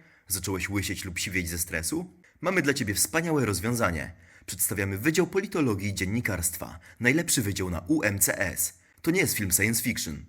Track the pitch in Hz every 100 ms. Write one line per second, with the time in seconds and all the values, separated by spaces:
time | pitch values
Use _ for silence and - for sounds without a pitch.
0 | - _ - 98 92 92 92 101 90 92
1 | 95 87 - 92 85 85 - 85 - 160
2 | 180 - _ - 170 190 143 135 104 101
3 | - 160 170 151 113 90 107 120 101 80
4 | 64 - - - - - - 101 98 98
5 | 139 165 175 196 208 185 135 101 101 95
6 | 92 113 117 90 82 - 60 - - -
7 | 120 151 170 - 101 101 92 82 87 156
8 | 104 101 - - 95 - - - _ _
9 | 165 185 151 - 101 90 107 113 127 -
10 | - 73